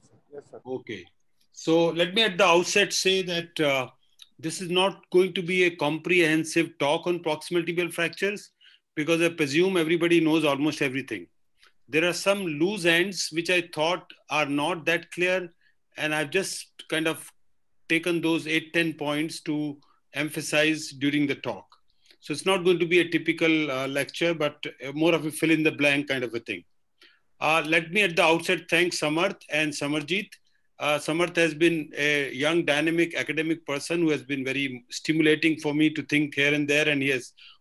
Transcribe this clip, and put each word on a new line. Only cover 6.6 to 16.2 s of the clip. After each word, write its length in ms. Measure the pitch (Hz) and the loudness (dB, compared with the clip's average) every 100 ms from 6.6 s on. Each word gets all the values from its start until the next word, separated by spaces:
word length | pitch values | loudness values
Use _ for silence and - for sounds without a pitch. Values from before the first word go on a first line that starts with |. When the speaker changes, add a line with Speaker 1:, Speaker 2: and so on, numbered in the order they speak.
| 156 - | -2 0
Speaker 2:
talk 280 | 143 160 170 | 0 0 0
on 140 | 175 | -2
proximal 460 | 165 151 - 175 170 | -2 -4 -2 -2 -2
tibial 240 | 170 175 | -2 -4
fractures 600 | 170 165 165 196 208 - _ _ _ _ | -2 -4 -2 -4 -4 -10 _ _ _ _
because 280 | - 151 170 | -4 0 2
I 80 | 165 | 2
presume 480 | 170 147 143 185 185 | 0 0 2 2 2
everybody 420 | 160 170 170 170 | 2 2 4 4
knows 240 | 160 160 | 6 4
almost 380 | 151 139 151 143 | 2 2 0 0
everything. 440 | 143 135 131 104 85 _ _ _ _ _ - | -2 -2 -6 -8 -10 _ _ _ _ _ -4
There 160 | 143 | 0
are 80 | 175 | 0
some 320 | 170 196 202 | 0 0 0
loose 400 | 185 147 175 214 | -2 -2 -2 0
ends 460 | 170 165 190 175 - | 2 2 2 -4 -6
which 160 | 156 170 | -4 -2
I 140 | 180 170 | -2 -2
thought 380 | 156 156 180 - - - | -2 -2 -2 -6 -20 -6
are 160 | 147 | -2
not 400 | 143 143 151 180 147 | -2 -2 -2 -4 -2
that 240 | 170 170 | -2 -4
clear, 380 | - 180 185 180 _ _ _ _ - | -4 -2 0 -4 _ _ _ _ -8
and 180 | 151 | -4
I've 160 | 156 | -2